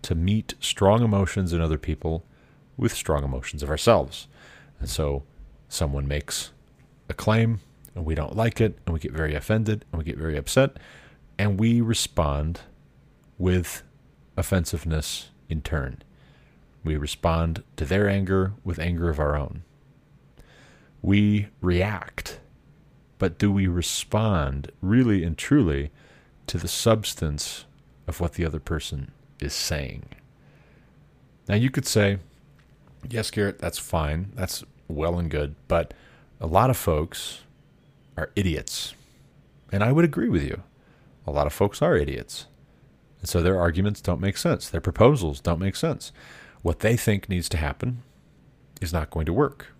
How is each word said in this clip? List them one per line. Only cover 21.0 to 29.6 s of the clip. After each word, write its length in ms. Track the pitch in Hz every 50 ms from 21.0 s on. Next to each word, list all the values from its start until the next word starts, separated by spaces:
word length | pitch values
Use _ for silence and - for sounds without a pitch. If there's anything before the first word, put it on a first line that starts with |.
| -
We 460 | 87 98 101 104 104 104 104 101 - _ _
react, 800 | - 92 87 87 90 104 107 92 - - - - - - - - - - - _ _ _ - _ _ _ _ _ _ _ _ _
but 200 | - 92 82 -
do 120 | - 104
we 160 | 98 98 95
respond 1040 | 92 87 87 85 - - - - - - 107 110 110 101 85 73 67 65 69 69 - - _
really 440 | - 92 107 123 131 117 104 95 82
and 120 | 85 80
truly 540 | - - - 139 151 117 82 73 69 71 78 _ - - - - - _ _ _ _ _
to 120 | - - 90
the 100 | 87 87
substance 960 | - - - 117 110 113 107 - - - - 78 73 73 - - - - - - _ _ _ - - _ -
of 140 | - 80 -
what 140 | 87 82 -
the 100 | - 85
other 160 | 80 76 78
person 500 | - - 85 78 - - - 71 69 - - _ _ _ - _
is 140 | - 71 -
saying? 500 | -